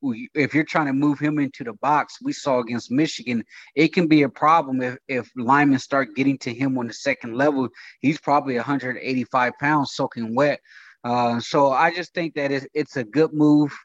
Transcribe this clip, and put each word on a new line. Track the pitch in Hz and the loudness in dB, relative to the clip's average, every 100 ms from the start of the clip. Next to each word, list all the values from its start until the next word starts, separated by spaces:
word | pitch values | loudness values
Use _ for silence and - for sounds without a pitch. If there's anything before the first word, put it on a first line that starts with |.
we, | 135 110 123 | -6 -6 -6
if | 151 131 | -2 0
you're | 143 156 | 0 0
trying | 170 143 | -2 0
to | |
move | 135 147 139 | 0 0 0
him | 151 151 | -2 -2
into | 135 - | -4 -6
the | 120 | -12
box, | 107 139 147 - - | -4 0 0 -2 -8
we | - | -8
saw | - 143 127 | -6 -2 0
against | 113 120 - | -2 -6 -4
Michigan, | 127 160 - 123 117 - - - | 0 0 -2 -6 -6 -6 -16 -8
it | 139 160 | 0 2
can | 196 160 | 2 4
be | 156 | 4
a | 139 | 2
problem | - 151 165 135 131 | 2 2 4 2 -4
if, | 127 123 - | -4 -6 -6
if | 127 110 127 | -6 -6 -4
linemen | 117 143 143 131 | 4 6 6 4
start | - 139 123 | 0 -2 -2
getting | 127 135 131 | 0 0 0
to | 131 | -4
him | 117 135 127 | -4 -2 -2
on | 117 | -4
the | |
second | - 139 127 117 117 | -6 -4 -4 -4 0
level. | 147 135 127 - - _ | 0 0 -4 -8 -20 _
He's | 135 151 | -2 -2
probably | - 143 135 120 | 0 0 0 -4
a | |
hundred | 120 139 127 117 | -2 -4 -4 -8
eighty-five | 120 131 117 127 123 - | -4 -4 -2 0 -2 -2
pounds | 143 156 - | 0 0 0
soaking | - 135 120 113 120 | -4 -6 -6 -4 0
wet. | 147 127 _ - - _ 120 | 0 0 _ -20 -20 _ -4
Uh, | 123 120 120 | 0 0 -2
so | - 156 139 | -2 2 2
I | 131 170 | 2 0
just | 175 165 | 0 -8
think | 180 165 147 | -6 -6 -4
that | 139 | -2
it's, | 139 135 | -4 -4
it's | 151 139 139 | -6 -6 -6
a | 107 | -4
good | 139 156 | 0 0
move | 151 151 151 143 - | 4 4 6 2 -4